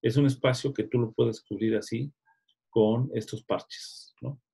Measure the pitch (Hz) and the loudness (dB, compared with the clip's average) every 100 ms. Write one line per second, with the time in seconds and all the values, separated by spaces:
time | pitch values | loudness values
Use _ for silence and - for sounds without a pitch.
0 | 123 127 143 131 135 127 143 139 - 127 | 2 4 4 4 0 0 -2 -4 -2 0
1 | 117 - 117 110 _ 101 110 110 - 113 | 0 2 0 0 _ -2 0 0 -2 -6
2 | 139 _ _ _ _ _ _ - 107 113 | -6 _ _ _ _ _ _ 2 4 2
3 | 131 117 - 110 _ 95 - - - - | 0 -4 -6 -12 _ -4 -4 -18 -16 -18
4 | - _ 127 143 _ | -20 _ -12 -12 _